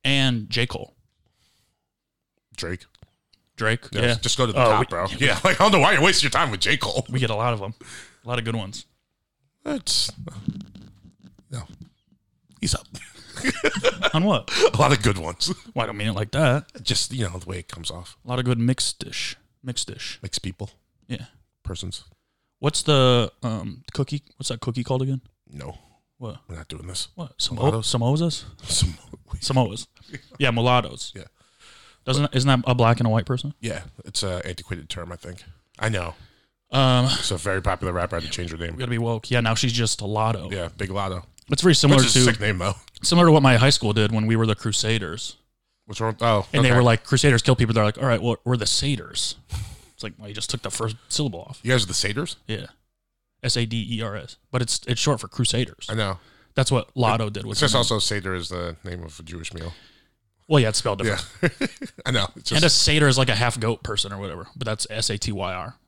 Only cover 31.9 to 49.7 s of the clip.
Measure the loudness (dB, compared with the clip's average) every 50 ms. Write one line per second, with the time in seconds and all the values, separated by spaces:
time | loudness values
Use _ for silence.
31.9 | _ _ _ -2 0 0 0 2 0 2 4 4 4 4 4 0 2 4 6 4
32.9 | 4 4 4 2 2 2 0 0 -4 -4 -4 -8 -10 _ -8 -8 -8 -8 -10 -16
33.9 | -20 -20 -20 -8 -6 -4 -4 -2 -4 -4 -6 -8 -10 -10 -10 -10 -10 -10 -8 -12
34.9 | -10 -10 -10 -12 -14 -14 -14 -16 -16 -16 -18 -20 -20 _ _ _ _ -4 -2 -2
35.9 | -2 -2 -4 -6 -10 -14 -20 _ _ _ _ _ _ _ _ _ 2 4 4 6
36.9 | 6 4 4 2 0 -2 -2 -4 -4 -4 -2 -2 -2 0 0 0 0 0 -2 -2
37.9 | -2 -2 -2 -2 -4 -6 -6 -6 -6 -6 -6 -8 -8 -8 -8 -8 -8 -8 -6 -4
38.9 | -2 -2 -2 -2 -4 -4 -4 -2 0 2 2 2 2 2 0 0 0 0 0 0
39.9 | -2 -4 -4 -4 -2 0 0 0 0 -2 -6 -8 -6 -6 -6 -8 -6 -8 -8 -6
40.9 | -4 -4 -4 -4 -6 -8 -10 -14 _ -20 _ -4 -2 4 6 6 6 8 8 8
41.9 | 8 8 6 6 6 6 6 6 4 2 0 -2 0 0 -2 -2 -4 -4 -12 -20
42.9 | _ -6 -2 2 4 6 8 8 8 8 8 8 8 8 6 6 4 4 2 0
43.9 | 2 2 2 2 2 2 2 2 2 2 2 2 0 0 -2 -2 -2 0 0 0
44.9 | 0 -2 -2 -6 -8 -10 -10 -12 -14 _ _ _ _ _ _ _ _ _ _ -16
45.9 | -8 -4 -4 -4 -2 0 2 4 4 4 2 0 2 4 4 6 6 6 8 6
46.9 | 6 4 2 0 2 4 6 6 6 6 6 4 4 4 4 2 4 2 2 2
47.9 | 0 0 0 0 2 2 2 -2 -2 -2 _ -2 -2 0 0 0 0 0 0 0
48.9 | -2 -4 -6 -8 -6 -6 -4 -4 -6 -10 -14 _ -10 -10 -10 -10